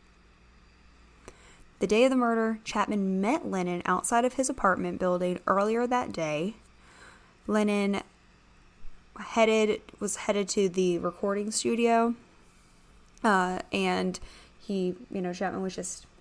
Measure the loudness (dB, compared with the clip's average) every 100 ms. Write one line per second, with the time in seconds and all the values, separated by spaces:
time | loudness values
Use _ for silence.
0 | _ _ _ _ _ _ _ _ -20 -20
1 | -20 -20 -20 -20 -20 -20 -20 -4 2 4
2 | 4 4 2 2 0 -4 -4 -2 -2 0
3 | 0 0 0 0 -2 -4 -2 -2 -2 -2
4 | 0 2 2 0 -4 0 0 0 -2 -2
5 | 0 0 0 -2 0 0 2 0 0 0
6 | -2 -4 -4 -2 -4 -8 -18 -20 -20 -20
7 | -20 -20 -20 _ -2 2 2 2 0 -2
8 | -6 _ _ _ _ _ -20 -12 -12 -12
9 | -16 -16 -4 2 4 4 2 0 -6 -6
10 | -4 -2 0 0 0 2 2 2 2 2
11 | -2 -4 -4 -2 -4 -2 0 2 4 4
12 | 4 -2 -10 -20 -20 -20 -20 -20 -20 -20
13 | -20 -2 2 4 2 -4 -4 -2 0 0
14 | -2 -4 -12 -20 -20 -16 -6 -2 -2 -4
15 | -8 -6 -6 -4 -6 -4 -6 -6 -10 -12
16 | -18 -20